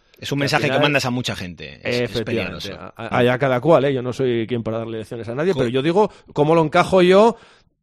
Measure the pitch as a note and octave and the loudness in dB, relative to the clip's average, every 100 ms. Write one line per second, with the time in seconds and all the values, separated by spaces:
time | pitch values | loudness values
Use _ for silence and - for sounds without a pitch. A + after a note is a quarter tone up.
0 | _ _ - C#3 C#3 D3 D3 C3+ D3 C#3+ | _ _ -6 -4 0 0 0 0 0 -2
1 | C3 B2 B2 G2+ F#2 E2 D2+ C#2 - B2 | -4 -4 -6 -8 -10 -14 -16 -12 -6 -4
2 | A#2+ A#2+ G#2+ A#2+ F#2+ F2+ G2 D#2 F#2 - | -4 -4 -4 -4 -6 -10 -12 -12 -16 -14
3 | A2 A#2 B2 B2 C#3 B2 D3+ D#3+ C#3 C3 | -4 0 2 2 0 0 4 4 4 -2
4 | B2 A#2 C3 A#2 A2+ A#2+ A2+ A2+ A2+ A2+ | -6 -2 -2 0 -2 -4 -4 -6 -8 -10
5 | G#2 A#2+ A2+ B2 F3 D#3+ A#2+ C3 C#3+ E3+ | -12 -12 -10 -4 -2 0 0 0 0 0
6 | G#3+ - _ - D3 E3+ D#3 F3 D#3+ F#3+ | 0 -2 _ -2 2 4 4 2 4 4
7 | F3+ F#3+ A3+ - - _ _ _ | 6 6 6 2 -12 _ _ _